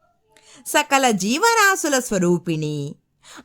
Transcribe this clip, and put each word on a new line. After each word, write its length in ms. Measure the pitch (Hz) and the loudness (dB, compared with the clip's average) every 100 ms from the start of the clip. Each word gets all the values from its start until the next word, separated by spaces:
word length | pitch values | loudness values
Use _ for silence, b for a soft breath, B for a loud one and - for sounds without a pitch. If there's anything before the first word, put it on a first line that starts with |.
| _ _ _ _ B B B | _ _ _ _ B B B
సకల 440 | 311 285 269 254 | -2 2 2 2
జీవరాశుల 880 | 202 196 277 453 453 403 381 311 262 | 0 -2 0 2 4 2 2 0 -2
స్వరూపిణి, 960 | - 196 175 175 - 156 151 147 143 - _ _ B B | -2 0 0 0 -2 -6 -6 -8 -10 -14 _ _ B B